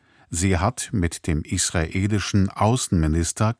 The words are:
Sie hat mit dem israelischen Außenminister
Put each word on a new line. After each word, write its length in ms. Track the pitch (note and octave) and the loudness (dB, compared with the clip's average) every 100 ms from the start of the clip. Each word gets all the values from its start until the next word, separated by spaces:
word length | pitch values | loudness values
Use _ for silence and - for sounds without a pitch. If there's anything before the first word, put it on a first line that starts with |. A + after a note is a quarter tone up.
| _ _ _ | _ _ _
Sie 280 | D#2+ F#2+ F2 | -2 2 2
hat 320 | G2+ - - | 0 -2 -4
mit 360 | A2+ E2+ - - | -2 -2 -2 -4
dem 160 | D2 | -4
israelischen 1040 | - F#2 - F2 D#2+ F#2 G2+ G#2 - G#2 F#2+ | -2 -2 -2 -2 -2 -2 0 -2 0 0 0
Außenminister 1080 | - G#2 B2+ - F2+ D#2+ D#2+ E2 - A2 | 2 2 2 0 2 2 2 0 0 0